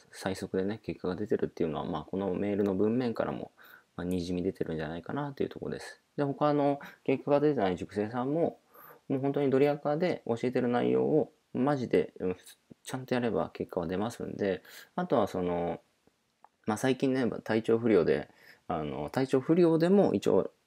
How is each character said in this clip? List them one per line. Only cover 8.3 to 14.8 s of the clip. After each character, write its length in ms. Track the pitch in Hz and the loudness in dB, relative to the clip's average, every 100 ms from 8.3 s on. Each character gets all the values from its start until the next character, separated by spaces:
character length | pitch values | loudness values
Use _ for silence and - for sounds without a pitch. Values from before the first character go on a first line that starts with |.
も、 260 | 160 156 - _ - - - - | 0 0 -4 _ -20 -20 -18 -4
も 100 | 135 | -2
う 20 | |
本 140 | 139 | 0
当 80 | 143 | 0
に 80 | 139 | 2
ド 100 | 131 | 4
リ 80 | 147 | 4
ア 100 | 147 | 2
カ 200 | 147 151 | -2 0
で 240 | 180 - - | 0 -2 -2
教 80 | 117 | -2
え 80 | 127 | 0
て 100 | 127 | 0
る 60 | 123 | 0
内 240 | 120 123 | 2 2
容 120 | 127 | 2
を 280 | 131 151 - _ _ | 4 2 0 _ _
マ 240 | 123 135 139 | -2 0 0
ジ 100 | 113 | 2
で、 260 | 90 - - | 2 0 -4
う 100 | 92 | -6
ん、 60 | 90 - - _ - | -6 -10 -20 _ -20
ち 100 | - | -10
ゃ 40 | 131 | -10
ん 80 | 127 | -4
と 80 | |
や 80 | 127 | -2
れ 80 | 120 | 0
ば 200 | 87 - | 0 -2
結 180 | - - | -6 -6
果 80 | 92 | -4
は 80 | 85 | -4
出 100 | 92 | -2
ま 140 | 113 | -4
す 120 | - | -6
ん 120 | - - | -10 -4
で、 260 | 101 92 - - | -2 -2 -8 -20